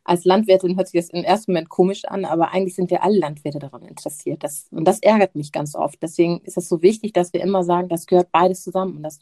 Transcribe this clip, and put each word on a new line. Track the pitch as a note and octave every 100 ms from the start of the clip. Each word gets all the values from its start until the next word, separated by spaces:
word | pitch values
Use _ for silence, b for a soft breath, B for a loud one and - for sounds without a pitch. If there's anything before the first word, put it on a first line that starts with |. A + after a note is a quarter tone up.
| -
Als | F3 F3+
Landwirtin | G3 A3 F#3 F3+ F#3
hört | F#3
sich | E3+
das | F3
im | F3
ersten | E3+ G#3 G#3
Moment | E3+ E3
komisch | - F#3 G3
an, | - G3 F#3
aber | E3 E3
eigentlich | F#3+ F#3+
sind | - F3+
wir | F3+
alle | F#3 G#3
Landwirte | D3+ D3 D3+ D3
daran | C#3 A#2+ -
interessiert. | - D3+ - - D3
Das, | D3+ - -
und | E3 E3+
das | G#3+
ärgert | G#3 G#3+ F#3+
mich | D3 D3
ganz | D#3+ D3+
oft. | D3+ D3+ -
Deswegen | D#3+ - E3+ E3+
ist | - F#3
es | -
so | E3+
wichtig, | F3+ A3 G#3+
dass | F3 F3
wir | F3
immer | F3+ F#3+
sagen, | F3 F3 F3+
das | E3+ -
gehört | F3+ F3+
beides | E3 F#3 F#3
zusammen | - F#3 F#3 D3
und |
das | D#3 -